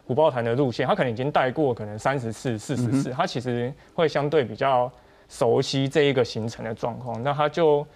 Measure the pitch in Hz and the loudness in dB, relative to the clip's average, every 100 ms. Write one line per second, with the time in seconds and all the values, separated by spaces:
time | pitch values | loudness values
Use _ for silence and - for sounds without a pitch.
0 | - 131 160 123 117 117 139 117 135 202 | -2 2 4 2 0 2 0 0 0 2
1 | 135 110 135 147 131 160 143 113 107 107 | 0 -2 0 2 0 0 0 -2 -6 -4
2 | 135 135 113 110 135 110 - 127 123 135 | -2 -2 -4 -4 -4 -4 -4 -2 0 0
3 | 135 127 185 131 123 120 120 143 - - | -2 -4 -4 -4 -4 -4 -4 -8 -10 -2
4 | 160 151 147 160 110 107 135 127 123 - | 0 0 2 0 0 0 2 2 0 -4
5 | - - - - 120 120 135 139 135 160 | -20 -20 -20 0 2 4 2 0 2 4
6 | 143 127 117 117 113 - 113 113 120 117 | 4 4 0 -2 -6 -6 -8 -6 -6 -6
7 | 123 113 135 143 151 156 160 147 151 | -8 -4 -2 0 0 2 2 2 -2